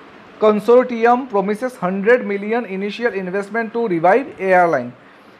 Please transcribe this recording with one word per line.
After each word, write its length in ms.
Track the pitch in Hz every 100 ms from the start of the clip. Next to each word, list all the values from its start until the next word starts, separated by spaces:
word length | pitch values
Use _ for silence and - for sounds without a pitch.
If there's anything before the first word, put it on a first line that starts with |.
| - - - -
consortium 720 | 220 208 208 240 254 240 226 240 262 202
promises 360 | 190 208 254 -
hundred 380 | 180 190 196 247 202
million 300 | 202 208 226 214 190
initial 340 | 202 208 233 190
investment 520 | 185 190 202 214 226 233
to 140 | 233
revive 520 | 170 170 226 277 -
airline। 480 | 190 180 175 147 123 127 - - _ -